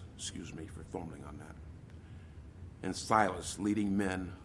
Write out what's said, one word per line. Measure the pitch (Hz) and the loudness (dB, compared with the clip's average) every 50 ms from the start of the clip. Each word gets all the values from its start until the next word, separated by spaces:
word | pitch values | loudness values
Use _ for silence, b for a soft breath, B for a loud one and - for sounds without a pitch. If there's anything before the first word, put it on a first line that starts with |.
| - - - | -10 -10 -10
excuse | - - - - - 90 80 - | -8 -6 -6 -6 -6 -6 -6 -6
me | 82 80 | -6 -8
for | - - 80 - - - 92 | -6 -8 -10 -8 -6 -4 -4
fumbling | 87 82 73 71 71 | -4 -4 -6 -8 -8
on | 71 73 73 | -8 -8 -8
that, | 76 78 - - - - - - - - b b b b b b b b b b b b b b b - - - - | -10 -10 -10 -10 -10 -12 -12 -12 -14 -14 b b b b b b b b b b b b b b b -12 -10 -4 -2
and | 95 90 | -2 -2
Silas, | - - - 117 110 107 95 92 87 85 - - - | 0 2 6 8 8 8 8 6 2 -2 -2 -2 2
leading | 95 104 104 107 104 101 98 101 | 4 4 4 6 6 6 6 6
men | 101 95 92 92 92 87 95 - - | 6 4 4 2 0 -2 -4 -8 -8